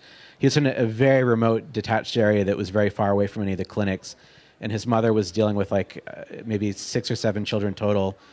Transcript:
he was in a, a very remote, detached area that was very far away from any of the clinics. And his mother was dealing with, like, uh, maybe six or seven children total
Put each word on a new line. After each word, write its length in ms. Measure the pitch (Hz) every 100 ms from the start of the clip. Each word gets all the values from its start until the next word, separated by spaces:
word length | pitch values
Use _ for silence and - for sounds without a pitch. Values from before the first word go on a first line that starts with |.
| - - - -
he 80 | 139
was 100 | 147
in 80 | 139
a, 60 |
a 140 | - 113
very 360 | 110 135 135
remote, 480 | 123 113 113 113 95
detached 460 | 110 - 110 - 120
area 260 | 107 104
that 140 | 95 101
was 140 | 92
very 180 | 104 104
far 220 | - 101
away 160 | 101 101
from 160 | 110
any 80 | 98
of 80 | 92
the 60 | 95
clinics. 500 | - 101 95 - - - - _ _
And 120 | 107
his 160 | 107 117
mother 260 | 113 113
was 180 | 110 92
dealing 240 | 107 107 101
with, 160 | 98
like, 320 | 98 95 - -
uh, 160 | - - - 113
maybe 260 | 107 104
six 400 | 95 - 123 -
or 40 | 120
seven 300 | 113 101 104
children 300 | 110 101 92
total 420 | 104 104 95 98 -